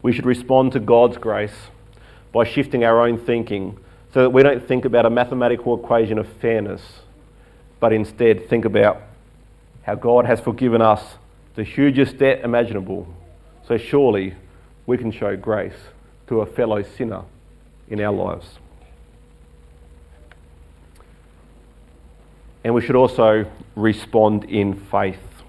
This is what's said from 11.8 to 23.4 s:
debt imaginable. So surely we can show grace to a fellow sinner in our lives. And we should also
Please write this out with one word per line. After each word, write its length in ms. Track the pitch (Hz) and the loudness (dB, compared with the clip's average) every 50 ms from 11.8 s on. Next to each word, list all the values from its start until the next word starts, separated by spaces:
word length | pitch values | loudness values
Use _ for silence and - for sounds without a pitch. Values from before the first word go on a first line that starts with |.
| 139 143 135 131 135 - - - | 0 2 2 2 0 0 0 0
debt 200 | 139 135 127 - | 0 0 0 0
imaginable. 640 | - 120 120 120 120 101 101 101 92 92 95 92 87 - 87 - - - - - _ - - - - | -4 -2 0 0 -2 -2 -4 -8 -8 -8 -10 -10 -12 -14 -20 -20 -20 -20 -20 -20 _ -20 -20 -20 -6
So 120 | - - | -4 -4
surely 580 | 113 - - 147 143 139 123 104 101 95 95 87 - - - - - - _ - _ - | -4 -4 0 0 2 2 2 2 0 -4 -6 -12 -16 -20 -20 -20 -20 -20 _ -20 _ -6
we 120 | - 123 | -4 -4
can 140 | 120 - 113 | -4 -4 -8
show 240 | 98 - - 101 98 | -8 -6 -6 -6 -6
grace 540 | 95 98 110 107 104 92 95 - - - - - - - - _ _ _ | -6 -6 -6 -6 -6 -6 -10 -12 -18 -20 -20 -20 -20 -20 -20 _ _ _
to 120 | - 120 113 | -4 -4 -2
a 60 | 107 | -2
fellow 380 | 104 - - 120 110 107 104 98 | -4 -4 -4 -2 -2 -2 -4 -6
sinner 400 | - - - 131 113 101 92 90 - - _ _ - - _ _ _ _ - - - | -10 -10 -10 -8 -8 -8 -12 -14 -18 -20 _ _ -20 -20 _ _ _ _ -20 -16 -12
in 100 | 107 104 | -8 -4
our 140 | 104 104 101 | -4 -2 -2
lives. 460 | 95 92 92 87 85 - - - - - - - - - _ - - - _ _ - - _ - _ - _ - - - - - - - - - - - _ - - - - - - - - - - - - - - - - _ - - _ - _ _ _ _ _ - - - - - - _ - - _ - - - - - - - - - _ - - - _ - | -4 -4 -6 -8 -10 -14 -20 -20 -20 -20 -20 -20 -20 -20 _ -20 -20 -20 _ _ -20 -20 _ -20 _ -20 _ -20 -20 -20 -20 -20 -20 -20 -20 -20 -20 -20 _ -20 -20 -20 -20 -20 -20 -20 -20 -20 -20 -20 -20 -20 -20 -20 -20 _ -20 -20 _ -20 _ _ _ _ _ -20 -20 -20 -20 -20 -20 _ -20 -20 _ -20 -20 -20 -20 -20 -20 -20 -20 -20 _ -20 -20 -20 _ -4
And 100 | 117 117 | 0 0
we 80 | 120 | 0
should 140 | 107 120 123 | 0 2 4
also 500 | 127 131 120 - - 117 110 107 110 | 4 4 4 4 2 4 4 4 2